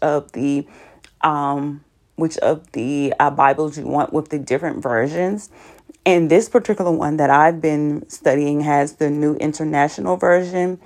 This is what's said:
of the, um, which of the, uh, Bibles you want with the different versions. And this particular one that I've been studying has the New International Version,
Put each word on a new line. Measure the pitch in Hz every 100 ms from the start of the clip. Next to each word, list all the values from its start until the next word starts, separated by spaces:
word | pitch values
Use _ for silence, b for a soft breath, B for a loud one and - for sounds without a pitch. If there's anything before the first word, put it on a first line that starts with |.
of | 156 147 143
the, | - 139 143 147 B B B B _
um, | 160 147 143 139 147 143 _ _ _ -
which | 160 -
of | 120 156 -
the, | 127 120 143 139 -
uh, | 143
Bibles | 143 139 139 151 147
you | 135
want | 143 135
with | 156 151
the | 147
different | 131 135 165 -
versions. | 127 117 135 165 185 208 - B B B B - 185
And | 175 160
this | 170 220
particular | 247 208 208 175
one | 160 147 151
that | 139
I've | 139 160 165
been | 156 151 147 147 -
studying | - 151 139 147 147
has | 151 147 143
the | - 147
New | 147 151 151
International | 156 151 156 147 147 - - 180
Version, | 175 180 180 180 180 180